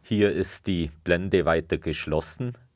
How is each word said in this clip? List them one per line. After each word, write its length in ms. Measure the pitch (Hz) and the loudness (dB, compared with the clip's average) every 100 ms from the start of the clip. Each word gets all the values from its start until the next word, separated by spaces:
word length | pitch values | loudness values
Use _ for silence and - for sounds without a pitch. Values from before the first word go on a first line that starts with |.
Hier 300 | - 104 101 | 0 2 2
ist 340 | 87 95 - | 2 -2 -4
die 240 | - 90 80 78 | -4 -2 -4 -6
Blende 420 | - 87 92 92 | 0 0 2 2
weiter 320 | 78 82 80 82 | 4 0 0 -4
geschlossen 800 | 82 78 - 78 - - 123 120 _ | -2 -6 -2 -2 -2 -8 -8 -8 _